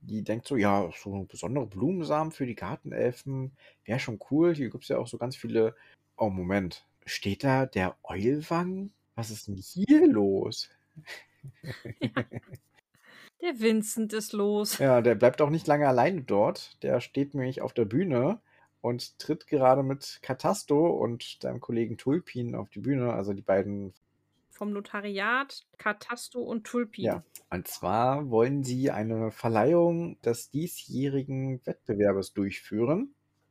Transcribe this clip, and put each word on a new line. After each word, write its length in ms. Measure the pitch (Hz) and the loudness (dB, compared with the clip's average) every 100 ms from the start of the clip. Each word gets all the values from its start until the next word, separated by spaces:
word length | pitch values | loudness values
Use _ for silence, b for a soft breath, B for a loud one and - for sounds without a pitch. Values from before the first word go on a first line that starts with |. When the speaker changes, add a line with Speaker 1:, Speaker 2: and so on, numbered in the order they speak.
Speaker 1:
die 220 | - 107 | -10 -8
denkt 240 | 101 110 - | -4 -6 -2
so, 80 | 135 | 2
„Ja, 340 | 101 101 90 - | 4 4 0 -6
so 260 | 101 98 92 | -10 -8 -8
besondere 420 | - 85 135 110 | -10 -6 -4 -6
Blumensamen 640 | 95 135 190 151 151 156 | -4 -2 -2 -2 -2 -2
für 140 | - 127 | -4 -8
die 100 | 110 | -6
Gartenelfen 1000 | 90 143 - 113 120 127 - 135 131 b b b - | -8 -8 -8 -2 -2 -2 -8 -8 -8 b b b -6
wär 140 | 139 | -6
schon 200 | 135 107 - | -4 -10 -2
cool.“ 240 | 143 170 156 | 2 2 2
Hier 140 | 123 | -4
gibt's 180 | - - | -8 -4
ja 100 | 123 | -4
auch 80 | 120 | -4
so 100 | 113 | -6
ganz 180 | 120 135 | -8 -8
viele, 400 | 113 113 110 - b b _ - | -2 2 2 0 b b _ -4
oh, 120 | 110 | -2
Moment, 580 | 95 90 101 90 - _ _ - | -2 0 0 -2 -8 _ _ -12
steht 380 | - 101 98 | -6 -4 -2
da 220 | 139 131 131 | 2 2 2
der 320 | 101 92 - | 0 -2 -4
Eulwang? 880 | - 87 110 147 160 170 180 190 196 - _ - | -10 -2 0 0 -2 -4 -2 -6 -10 -14 _ -10
Was 140 | 110 | -10
ist 180 | 107 - | -10 -10
denn 100 | 95 | -12
hier 500 | - 175 202 302 339 | -10 -6 6 8 10
los? 640 | 110 101 98 - 120 - _ _ - B B B B 135 - 156 - | 8 4 2 0 -6 -12 _ _ -20 B B B B -20 -18 -14 -14
<laughs> 240 | - - | -14 -6
Speaker 2:
Ja. 240 | 302 - - - - 139 _ _ _ B B B B _ | -4 -4 -6 -10 -14 -20 _ _ _ B B B B _
Der 180 | 349 254 | -6 0
Vincent 540 | 220 220 214 - 214 | 2 2 0 -4 -4
ist 200 | 214 214 | -4 -6
los. 460 | 214 202 208 208 - | -2 0 0 -2 0
Speaker 1:
Ja, 220 | 139 123 | 6 6
der 120 | 117 107 | 6 6
bleibt 260 | 120 - | 6 6
auch 80 | 147 | 2
nicht 160 | 160 156 | 2 2
lange 200 | 147 147 | 4 6
alleine 340 | 123 139 190 | 6 4 2
dort. 580 | 123 101 117 196 - - | 0 2 4 0 -10 -8
Der 160 | 135 123 | -2 0
steht 320 | - - 143 143 | 0 -4 -2 -2
nämlich 260 | 127 131 | -4 -4
auf 120 | 117 | -4
der 120 | - 104 | 0 0
Bühne 560 | 123 185 123 135 226 b b b _ | 2 2 2 2 0 b b b _
und 380 | 120 120 - _ | -4 -4 -8 _
tritt 280 | - 151 - | -6 -6 0
gerade 360 | 147 127 131 | 4 6 6
mit 360 | 135 135 - - | 4 -4 -8 -16
Katasto 680 | - 127 160 202 - 147 170 | -8 -2 0 -2 2 2 4
und 540 | - 117 117 - - | 2 -2 -4 -10 -10
deinem 160 | 131 120 | -8 -8
Kollegen 360 | - 117 113 113 | -4 -2 -2 -2
Tulpin 580 | - 160 - 123 120 120 | -2 -2 -2 -8 -6 -6
auf 140 | 101 | -8
die 100 | - | -8
Bühne, 340 | 120 139 120 | -2 0 0
also 200 | 117 98 | -2 -4
die 80 | 98 | -4
beiden 520 | - 98 98 101 98 - _ _ _ _ _ | 0 2 2 -6 -8 -14 _ _ _ _ _
Speaker 2:
Vom 200 | - 208 | -10 -8
Notariat, 960 | 202 202 208 208 196 208 247 277 - _ _ | -8 -8 -10 -6 -4 -2 -2 -4 -10 _ _
Katasto 640 | 214 208 - 240 - 247 | -6 -6 -8 -10 -8 -10
und 220 | - 233 214 | -6 -6 -4
Tulpin. 460 | 240 233 - 113 | -4 -4 -4 -4
Speaker 1:
Ja, 120 | 92 - - _ | -4 -8 -20 _
und 160 | 92 - | -8 -8
zwar 640 | - 87 104 127 139 147 | -6 0 2 2 0 2
wollen 320 | 113 120 143 | 4 4 2
sie 260 | 131 127 135 | -2 0 0
eine 400 | 98 110 113 110 | 0 -2 -2 -4
Verleihung 880 | - 117 113 117 170 170 170 170 - | -2 0 4 6 6 4 2 -4 -4
des 280 | - 117 - | -4 -4 -4
diesjährigen 1120 | 143 170 - - 127 139 139 135 135 135 131 - | -6 -6 -8 -8 -4 -2 -2 -4 -4 -4 -6 -8
Wettbewerbes 680 | 180 - 101 101 98 92 | -10 -4 2 4 2 -2
durchführen. 800 | - 98 - - 107 117 170 277 - _ _ _ | -2 -4 -4 -6 -2 2 0 -2 -10 _ _ _